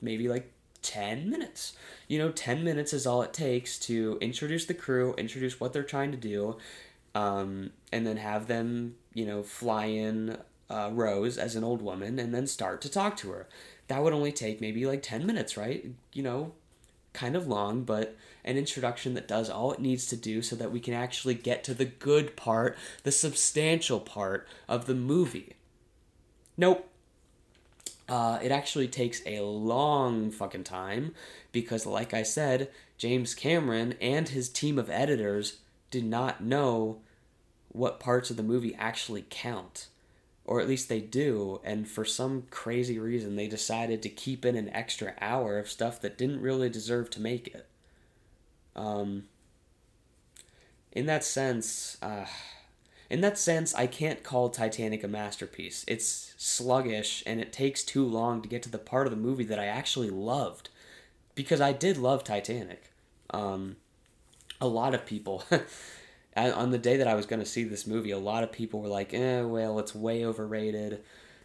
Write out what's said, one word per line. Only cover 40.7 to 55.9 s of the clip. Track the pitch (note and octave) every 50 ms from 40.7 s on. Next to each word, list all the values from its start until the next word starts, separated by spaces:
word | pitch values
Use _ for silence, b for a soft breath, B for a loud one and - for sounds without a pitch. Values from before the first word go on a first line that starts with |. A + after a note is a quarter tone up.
| C3+ B2+ - -
they | A#2+ A2
do, | G#2+ G#2+ A2 C3 D3 D3 A#2 G#2 G2+ G2 F#2+ F#2+ -
and | - G#2+ G#2+ G#2 G#2+
for | - - A2
some | - - - B2+ C3 C3+ C3 B2+ -
crazy | - - - A#2 A#2 B2 B2 B2 A#2+ A2
reason, | A2 A2+ A#2+ A#2+ A2 G2+ G2+
they | G#2 G#2 G#2
decided | A2 G#2+ - - A2+ A2+ A#2 A2+ A2+ G#2+
to | - G#2+
keep | - - - C3+ C3 B2 -
in | B2 A#2+
an | A2+ G#2+ G2+
extra | - G#2+ A#2 - - - G#2+ F#2+ - -
hour | G2+ G#2+ A#2+ C3+ B2 G#2+ G2+ G#2
of | G#2 -
stuff | - - A2+ A#2 A#2+ -
that | - - -
didn't | - B2 C3+ D3 B2+
really | B2+ C3 C3 C3 B2+ B2
deserve | A2+ A2 G#2+ A2+ A#2+ A#2+ A#2+ A#2
to | - -
make | G#2+ A2+ B2 A#2+ - -
it. | - - - - _ _ b b b b b b b b b b b b b b _ _ _ - _
Um, | - G#2+ G#2+ G#2 G2+ G2+ G2+ G2+ G2+ G2+ - _ _ _ _ _ _ _ _ _ _ _ _ _ _ _ _ _ _ _ _ B B B B B B B B B B B _
in | - A2+ C3
that | D3+ D#3 D3+ -
sense, | - - C3+ C3+ C3 B2 A#2 A2 - - - - - - -
uh, | - G#2 G#2+ G2+ F#2+ B B B B B B B B B B _ B B B B B B
in | - D#3+
that | F#3+ G3+ G3+ -
sense, | - E3+ E3 D#3+ E3 D#3+ -
I | - B2
can't | B2+ - - D3+ D#3 D3 - -
call | - C3 B2 B2 A#2+
Titanic | A#2+ - A2+ A2 A2 - A2+ G#2+ G#2+ G#2+ G#2+
a | G2+
masterpiece. | G#2 G#2+ G#2 G#2 G2+ - - F#2+ - - F2+ - - - -
It's | -